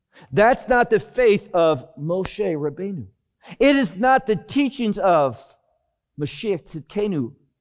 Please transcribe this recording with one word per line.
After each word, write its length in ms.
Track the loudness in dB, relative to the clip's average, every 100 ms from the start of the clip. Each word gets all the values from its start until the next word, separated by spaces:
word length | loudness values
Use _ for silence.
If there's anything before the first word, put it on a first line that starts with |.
| _ _ -4
That's 380 | 2 4 2 2
not 220 | 0 2
the 100 | 0
faith 500 | -2 0 2 2 0
of 420 | 2 2 0 -6 -12
Moshe 420 | -6 -4 -6 -6
Rabbeinu. 680 | -4 -4 -6 -6 -10 -10 -14 _ _ _ -12 2
It 180 | 4 4
is 200 | 0 0
not 300 | 2 2 2
the 100 | -4
teachings 640 | -4 -2 -2 -2 -4 0
of 600 | 2 4 2 -2 -16 _ _ _ _ _ _ -10
Mashiach 440 | -8 -6 -6 -6
Tzidkenu, 720 | -8 -16 -10 -6 -4 -2 -4 -10 _ _